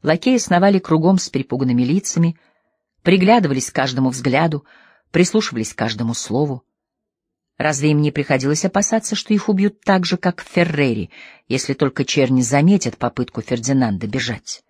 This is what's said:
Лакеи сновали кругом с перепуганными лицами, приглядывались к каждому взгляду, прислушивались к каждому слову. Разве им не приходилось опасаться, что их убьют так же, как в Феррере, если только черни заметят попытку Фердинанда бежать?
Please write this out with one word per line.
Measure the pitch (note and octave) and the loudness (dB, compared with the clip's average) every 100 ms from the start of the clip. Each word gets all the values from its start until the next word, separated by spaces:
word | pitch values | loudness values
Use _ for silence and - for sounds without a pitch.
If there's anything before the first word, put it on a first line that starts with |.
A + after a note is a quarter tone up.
Лакеи | D3 E3 C4 B3+ | 0 0 2 0
сновали | - F3 G3 F#3+ | 2 2 4 2
кругом | - D#3+ E3 F#3+ | 2 2 4 2
с | - | 0
перепуганными | C3+ C3+ B2+ B2+ B2 | -6 -4 -2 0 2
лицами, | B2 F3+ F#3+ E3+ E3+ D#3+ _ _ _ _ _ _ | 2 0 -2 0 0 -2 _ _ _ _ _ _
приглядывались | - F#3 F#3 A#3 E3 C3 - | 2 4 4 4 2 -2 -2
к | |
каждому | - C3 B2+ C3 | -4 -2 0 -2
взгляду, | B2+ C3 C3+ E3 D3 _ _ _ _ _ | 0 0 0 0 -2 _ _ _ _ _
прислушивались | E3 F3+ G#3+ - A#2 A2 | 0 2 0 -2 -6 -6
к | - | -4
каждому | A2+ G#2+ A#2 | -4 -2 -4
слову. | A#2 - C3 D3 B2+ _ _ _ _ _ _ _ _ _ - | -4 -4 -2 -2 -4 _ _ _ _ _ _ _ _ _ -4
Разве | D3+ C3+ D3+ | -2 0 2
им | D3 | 2
не | D3 | 0
приходилось | D3 C#3 C3+ C3+ D3+ F#3+ | -2 -2 0 0 -2 -2
опасаться, | G3 G3+ A3+ - | -2 0 -2 -4
что | G3+ - | -8 -2
их | G#3 - | -2 0
убьют | F#3+ G3+ - | 0 0 -2
так | - F#3+ | 0 0
же, | F3 F3+ | 0 -2
как | F3+ - | -4 -6
в | - | -6
Феррере, | - E3 D3 C3+ A2 E2+ - - - _ | -2 0 0 0 -2 -6 -14 -20 -20 _
если | B2 - | -6 -4
только | C3+ C#3 - | -2 -2 -2
черни | C3 D3 B2+ C3 | -2 0 2 2
заметят | A#2 C#3+ E3 G3+ A#2+ - | 2 2 4 2 0 -4
попытку | A#2+ - A#2+ - | -6 -4 -6 -8
Фердинанда | - A#2+ A#2 C3+ A#2+ F#2+ A2 | -6 -4 0 0 0 -2 -4
бежать? | C3 A#2 A2 - - | -6 -6 -8 -12 -18